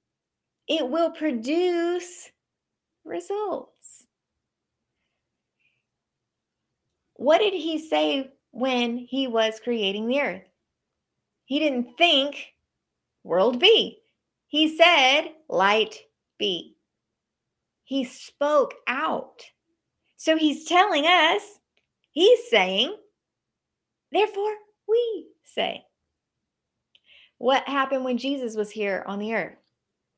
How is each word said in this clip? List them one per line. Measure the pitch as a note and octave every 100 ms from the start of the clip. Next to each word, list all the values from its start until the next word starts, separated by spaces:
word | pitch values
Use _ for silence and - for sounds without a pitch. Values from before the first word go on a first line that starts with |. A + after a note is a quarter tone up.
| _ _ _ _ _ _ -
it | D#4 B3+
will | D#4+ D#4+
produce | E4 D4+ A#3+ A#3+ E4 F4+ E4+ E4+ F4+ F4+ - - _ _ _ _ _ _ _
results. | D#4 E4+ - G4+ G#4 - - _ - - - _ _ _ _ _ _ _ _ _ _ _ _ _ _ _ _ _ _ _ _ _ _ _ _ _ _ _ _ _ _
What | - B3+ E4+
did | G#4+
he | F#4 D#4+ D#4
say | - D4+ D4+ C#4 C4+ - _
when | G#3+ C4 B3 A#3+ A#3+
he | B3 C4 C4
was | A3+ A3 A3
creating | A#3+ A#3 G3 G3+ A3+
the | C#4
earth? | B3+ F#3 - _ _ _ _ _ _ _ _ _ _
He | C#4+
didn't | D#4 B3+ A#3+ -
think, | F4 C#4+ C#4+ - - _ _ _ _ _ _ _
"World | - F3 G#3 B3
be." | F#4+ G4+ G3+ - _ _ _ _ _
He | D4 D#4 D#4
said, | E4+ D#4+ C4 C#4+ E4 - -
"Light | E3+ G3 A3 G#3+ - - _ _ _
be." | G#3 E3+ - _ _ _ _ _ _ _ _ _ _ _
He | _ C4+
spoke | A#3+ - - - C#4+ D4+ A#3+ - -
out. | C4 D#4 - - - - _ _ _ _ _ _ _
So | D#4 D#4+
he's | D4+ C4+
telling | - F4 G#4 D#4 D#4
us, | F4+ D#4 G4+ - - _ _ _ _ _
he's | D4 G4 A#4+ -
saying, | G#3+ F#3 F#3+ C#4 G#4+ _ _ _ _ _ _ _ _ _ _ _
"Therefore | F4 G#4+ G4+ G#4+ G#4 - _ -
we | A#4 A#4 G4 - _
say." | - - - - - _ _ _ _ _ _ _ _ _ _ _ _ - _ _
What | B3 C4+ -
happened | C#4 C4+ C4+
when | B3+ A#3+
Jesus | C4 C#4 A#3+
was | G#3+ G#3
here | G#3+ G3+ F#3 -
on | G3+
the | G#3+
earth? | A3 F3 - _ _ _ _ _